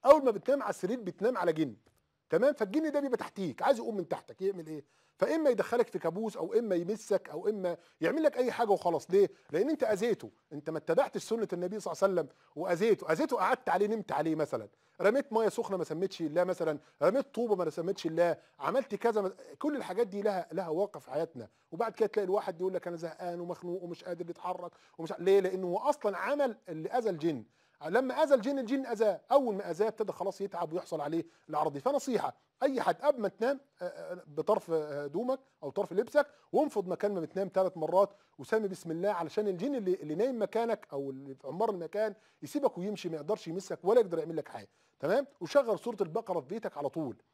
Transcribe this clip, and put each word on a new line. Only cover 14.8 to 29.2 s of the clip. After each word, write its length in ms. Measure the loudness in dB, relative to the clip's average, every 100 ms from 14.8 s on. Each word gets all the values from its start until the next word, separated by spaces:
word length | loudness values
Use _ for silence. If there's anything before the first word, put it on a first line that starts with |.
| _ _
رميت 320 | 2 4 0
ميه 160 | 2 2
سخنه 280 | 0 -4 -4
ما 80 |
سميتش 360 | -4 -4 -6 -4
الله 240 | -2 0
مثلًا، 340 | 0 0 -2 -2 _ _
رميت 320 | 2 2 -2
طوبه 300 | -4 0 2
ما 60 | 0
سميتش 360 | -2 -4 -2 -4
الله، 300 | 2 2 2 _ _
عملت 360 | -2 0 -2
كذا 260 | -2 0 2
ما، 120 | -2 -6 -18 -4
كل 180 | -2 -2
الحاجات 300 | -4 -2 -2
دي 160 | 0
لها، 240 | 0 0 -4
لها 160 | -6 -4
واقع 320 | -2 -2 -4
في 100 | -6
حياتنا. 380 | -4 -4 -6 -16 _ _
وبعد 200 | -6 -6
كده 140 | 0 0
تلاقي 180 | 0
الواحد 360 | 0 0 -2 -4
يقول 140 | -4
لك: 120 | -4 -6
"انا 100 | -8
زهقان 440 | -8 -8 -8 -6
ومخنوق 420 | -8 -8 -8 -8
ومش 220 | -8 -12
قادر 260 | -10 -8 -8
يتحرك 420 | -8 -6 -6 -8 _ _ -12
ومش 140 | -10
ع-". 40 | 0
ليه؟ 220 | 6 6
لانه 260 | 6 -2 -2
هو 120 | 0
اصلًا 400 | 2 2 0 -2
عمل 380 | -2 2 0 -2 -10
اللي 200 | -8 -2
اذى 220 | 0 0
الجن، 340 | 0 0 -2 -6 _ _ _ 0
لما 280 | 0 0
اذى 200 | 0 4
الجن 240 | 4 4 -2
الجن 280 | -2 -2 -2
اذاه، 340 | 0 2 0